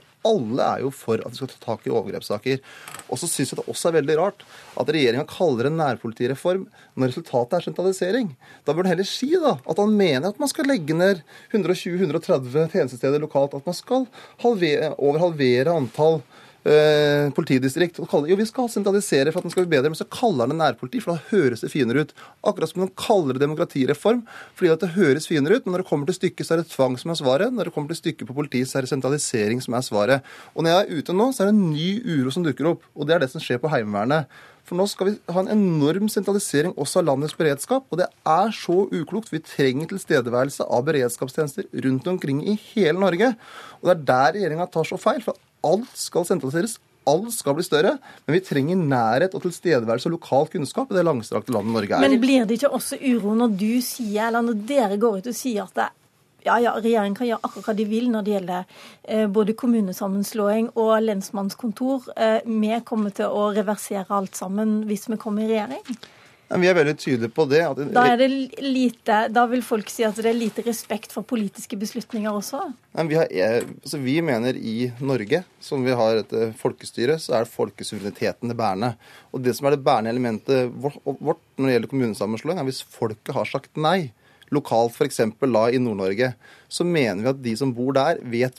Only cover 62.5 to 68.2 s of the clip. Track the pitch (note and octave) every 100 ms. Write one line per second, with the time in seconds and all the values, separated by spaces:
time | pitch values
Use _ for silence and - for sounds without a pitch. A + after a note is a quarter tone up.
62.5 | A3 G#3+ A#3 A#3 A3 G3+ - G#3 G#3 G#3
63.5 | G3+ G3+ G#3 - G3+ F#3 G3+ F#3+ - F#3+
64.5 | G3+ A3 G#3+ G#3+ G3+ - G#3+ A3+ G#3 A3
65.5 | A3 G#3+ C#4+ E4+ A3+ - - - _ -
66.5 | F3+ F3+ F3 D3 D3 - B2 A2+ D#3+ D3
67.5 | D3+ E3 C3 C#3+ B3 B3 A#3+